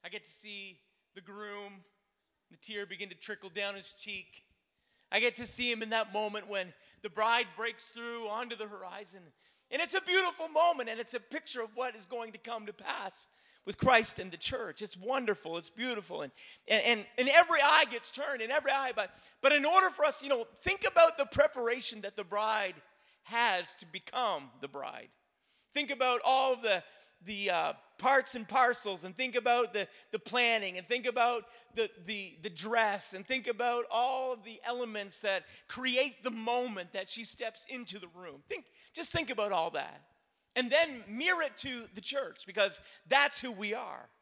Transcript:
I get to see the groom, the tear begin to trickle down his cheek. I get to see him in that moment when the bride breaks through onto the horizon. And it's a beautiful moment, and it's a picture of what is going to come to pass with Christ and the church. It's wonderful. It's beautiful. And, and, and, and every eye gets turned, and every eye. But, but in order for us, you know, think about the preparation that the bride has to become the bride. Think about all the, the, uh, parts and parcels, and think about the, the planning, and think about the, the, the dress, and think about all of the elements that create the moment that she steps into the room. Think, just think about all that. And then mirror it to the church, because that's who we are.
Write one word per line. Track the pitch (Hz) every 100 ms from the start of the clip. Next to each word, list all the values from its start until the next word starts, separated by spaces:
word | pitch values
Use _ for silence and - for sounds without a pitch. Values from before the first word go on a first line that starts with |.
| 180
I |
get | 202 -
to |
see | - 214 202 196 170 _ _ _ 190
the |
groom, | 175 202 208 202 202 196 170 _ _ _ _ _ _
the | 165
tear | - 208 202
begin | 185 196
to | 175
trickle | - 202 190
down | 175 202
his | 196 185 -
cheek. | 214 196 180 - _ _ _ _ _ _ _
I | 196
get | 240 233
to | 240
see | - 247
him | 226
in | 220
that | 226 214
moment | 202 214 208 190
when | 202 185 - - _
the | 208
bride | 208 220 233 214 165
breaks | 233 233 -
through | 233 233 233 220
onto | 214 240 226
the | 214
horizon. | 202 185 185 196 190 165 _ _ _ _
And | 269
it's | 339 370
a |
beautiful | 370 359 359 339 320
moment, | 311 349 311 226
and | 226
it's | 220 247
a |
picture | - 254 - 254
of | 226
what | 226 254 220
is | 180
going | 240 226
to | 214
come | 233 220 214
to |
pass | - 196 320 196 - - _ _ _ -
with | -
Christ | 254 233 - -
and | 185
the | 165
church. | - 254 208 -
It's | 208 180
wonderful. | 196 269 233 202 160 165
It's | 165
beautiful. | - 247 226 170 165
And, | 143 - - - -
and, | 214 -
and, | 226 196 -
and | 254
every | 302 339 330
eye | 277 311 277
gets | 233 -
turned, | - 277 262
and | 226
every | 294 269
eye. | 277 262 226
But, | 190 - - _
but | 269
in | 294 285
order | 370 381
for | - 294
us, | -
you | 277
know, | 262 226 -
think | - 381 403
about | 339 330 330
the | 277
preparation | - 302 277 233 254 - 214
that | 196 214
the |
bride | 185 202 214 220 196 156 - _ _ _
has | - 233 233 185 170 -
to | 170
become | 185 - 254 233 165 135 127
the | 139
bride. | 139 131 113 117 _ _ _ _ _ _
Think | 294 285
about | 269 254 247 -
all | 262 269 247
the, | 226 185 - - - _ 180
the, | 208 196
uh, | 175 160 - _ -
parts | 233 269 262
and | 247 202
parcels, | 262 247 240 208 185
and | 185 175
think | 254 240
about | 240 240 240
the, | 208 185 - -
the | 214
planning, | - 240 240 226 196 180
and | 175
think | 240 247
about | 247 233 240 - - _ 214
the, | 214 - 175
the, | 208 190 156
the | 185
dress, | 165 202 226 220 196 -
and | 190 196
think | 262 240
about | 214 240 240 -
all | 226 247 262 262
of | 240
the | 202 220 -
elements | 247 240 214 202 -
that | 208 190 - - -
create | - 254 247 285 -
the | 254
moment | 226 226 247 247 202 170
that | 185 196
she | -
steps | 220 - 226 - -
into | 254 214 190
the | 180 170
room. | 180 139 _
Think, | 403 - _ - -
just | 330
think | 330 285
about | 240 208
all | 185 165
that. | 151 147 143 _ _ _ _ _ 240
And | 247
then | 294 330 254 196
mirror | 220 339 359
it | 294 214
to | 277 247 220
the | 190
church, | - 277 254 - -
because | 190 202 - - - -
that's | 262 285 -
who | 254
we | 196 208 220
are. | 214 131 117 _